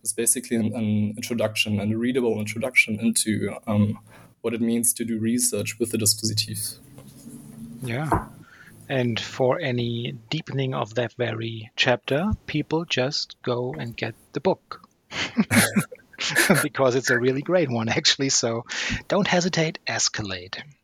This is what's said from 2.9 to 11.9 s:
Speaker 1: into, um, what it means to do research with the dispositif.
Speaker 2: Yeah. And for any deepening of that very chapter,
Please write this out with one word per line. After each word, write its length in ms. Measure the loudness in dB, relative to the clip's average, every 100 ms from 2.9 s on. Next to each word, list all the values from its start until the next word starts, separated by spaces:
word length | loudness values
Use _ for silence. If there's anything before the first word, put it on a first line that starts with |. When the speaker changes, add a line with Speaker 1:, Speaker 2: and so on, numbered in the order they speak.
| 2
Speaker 1:
into, 560 | 0 0 0 0 -2 -6 0
um, 340 | 2 2 0 -10 -20 -20 _
what 120 | -4
it 60 | 0
means 320 | 0 2 0
to 120 | -2 -2
do 120 | 0
research 600 | 2 2 0 0 -4 -2
with 120 | -2
the 60 | 2
dispositif. 800 | 2 0 0 -2 -4 -4 -8 -10 -20 -20 -20 -20 -18 -18 -18 -16 -14 -10
Speaker 2:
Yeah. 460 | -6 -4 0 -2 -2 -16 -20 -20 -20 -20 -4
And 280 | 0 0 0
for 440 | -6 2 2 4
any 560 | 0 -2 -2 -4 -6 -10 -6
deepening 440 | -6 -4 -4 -2
of 220 | -2 -2 -2
that 180 | -4
very 580 | -2 -4 -2 -6 -8 -12 0
chapter, 540 | 4